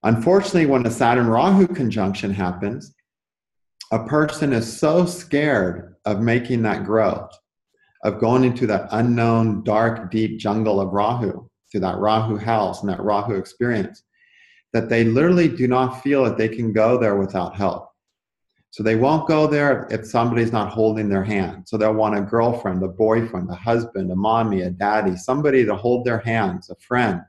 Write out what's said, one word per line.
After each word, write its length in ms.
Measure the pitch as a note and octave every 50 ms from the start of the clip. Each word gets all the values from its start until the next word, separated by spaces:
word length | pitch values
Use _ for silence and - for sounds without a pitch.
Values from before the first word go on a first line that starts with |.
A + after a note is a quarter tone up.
Unfortunately, 640 | - A2 A2+ A2+ - E3+ F#3 G3 F#3+ - - F3 D#3+
when 180 | C#3 C3+ B2+ A#2+
a 40 | A#2
Saturn 380 | A#2 - C3 A#2 A#2+ B2 A#2+ A#2
Rahu 380 | A2+ A#2 D3 F#3+ G3 G3 F#3+
conjunction 680 | E3+ - - C3 A2 G2+ A2 F#2+ G2 G2 - - G2+
happens, 600 | G2 G2 F#2 F2+ F2+ F2 F#2+ G2+ A#2+ C#3+ - - _ _ _ _ _ _ _ _ _ _ _ _ _ _ _ _ _ _ - _
a 140 | A2 A2+ A#2
person 480 | - D3 D3+ D#3 D3 - - D#3 C#3+
is 260 | C3 A2+ A#2 - - -
so 280 | - D3+ D#3+ F3+ F3+
scared 880 | E3+ - - - - - C#3+ D3+ D3+ C3+ G#2+ F#2 F2 E2+ F#2 - - - _ _
of 160 | G#2+ G#2 G2
making 420 | A2+ A#2 A#2 B2 A#2+ - B2+ A#2
that 220 | A2+ G#2+ F#2+ - G2
growth, 460 | F#2+ G#2+ A2+ G#2+ F#2 F2 - - - - _ _ _ _ _ _ _ _ _ _ _ _ _ -
of 140 | G#2+ F#2+ -
going 260 | A#2 A2+ B2 B2+ B2+
into 220 | B2 A#2+ A#2+ B2+
that 220 | G#2+ G#2 F#2+ - -
unknown, 720 | - A2+ A#2+ B2 A#2 A#2 A2+ A#2 A#2 A2+ A2+ A2 G#2 G#2 -
dark, 460 | A2 G#2 G#2+ A2+ A2+ A2+ A2+ F#2+ F2+
deep 280 | - A2+ A2 G#2 - -
jungle 420 | - G#2+ G#2 A2 A2 G#2+ G2+ G2
of 120 | G2 F#2
Rahu, 560 | F#2 G2+ G#2 A2+ B2 B2 A2 F#2+ - - - - _ _ _ _
to 100 | - G#2
that 180 | F#2 F#2 F2+ G2
Rahu 380 | G2 G#2+ A2 A2+ A2+ A2+ G#2+
house 440 | G#2 - A#2 A2+ A2 G2+ F#2 F#2 -
and 100 | - G2+
that 120 | F2+ F2+
Rahu 320 | F#2+ G#2+ G#2 G2+ G#2 A#2 G#2+
experience, 680 | F#2+ F#2 - - _ A#2+ B2 A#2 G#2 F#2+ - - - _ _ _ _ _ _ _ _ _ _ _ _ _ _
that 160 | - A#2 A2+ A#2
they 160 | A#2+ A#2 A#2
literally 440 | A2+ A2+ C3 D3+ F3 F#3 F3 E3+ D3+
do 200 | A#2 - B2+ B2
not 340 | B2+ B2+ C3 B2 - -
feel 220 | - C#3 C#3+ C3+ B2+
that 140 | A2 - -
they 100 | A2 A2
can 240 | A2 - A#2+ A2+
go 240 | G2+ A2 G#2+ A#2 B2 A#2+
there 180 | A#2 G#2+ G2+
without 380 | G2+ G2 F#2+ - F#2 E2+ - -
help. 360 | F#2+ G2+ F#2 - - - - _ _ _ _ _ _ _ _ _ _ _ _ _ _ _ _
So 120 | - -
they 140 | G#2+ A2 A2+
won't 320 | A2 B2+ C#3 D#3 D#3+ D#3 -
go 180 | D#3+ D#3 D3+
there 400 | D3+ D3+ D3 C#3+ C#3+ C3 G#2+ - -
if 160 | A2 A2 -
somebody's 440 | - - A#2+ A#2 A#2+ A#2 A#2+ A#2 A2+
not 220 | A#2 A2 G2+ F#2+
holding 380 | - A2 A2 A2 G#2+ A2 G#2+ G2+
their 120 | G2 G2
hand. 460 | G2 G#2+ G#2 G2+ F#2 F#2 - - - -
So 80 | -
they'll 160 | G#2+ G#2+ A2
want 240 | G#2+ G#2+ A2 G#2+ G#2
a 60 | G2+
girlfriend, 600 | F#2+ G#2 A#2 A#2 A#2 B2 A2+ - - G2 F#2 F#2
a 60 | F#2+ F2+
boyfriend, 640 | F2+ - A2 A2 A2 A#2 A#2 A#2 - F#2 F2 F2+
a 40 | F2+
husband, 560 | F2+ - A#2 A#2 A#2 A#2 A#2 - G2+ F#2+ F2+
a 60 | F2+
mommy, 460 | F#2+ G2+ A2 A2+ A#2 A2+ A2 G2+ F#2+
a 80 | F2+ F2+
daddy, 440 | F2+ F2+ G2+ G#2 G#2+ A2 G2+ G2 F2+
somebody 520 | F2+ - - C3 D3 D3+ D3 C3+ C3 A#2
to 100 | G#2 G2+
hold 300 | F#2+ A#2 A#2+ B2 B2 B2
their 140 | B2 A#2 G#2+
hands, 500 | - A2+ A2+ A2+ G#2 F#2 F2 F2 - -
a 60 | F#2
friend 440 | _ _ _ A#2+ B2 A#2+ G#2+ F#2 F2 -